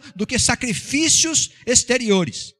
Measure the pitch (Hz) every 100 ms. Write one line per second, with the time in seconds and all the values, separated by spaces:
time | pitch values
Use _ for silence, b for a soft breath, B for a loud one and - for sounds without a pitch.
0 | B 185 214 247 - 240 247 156 - 277
1 | 320 - 330 311 - B - 247 - 254
2 | 226 190 160 - -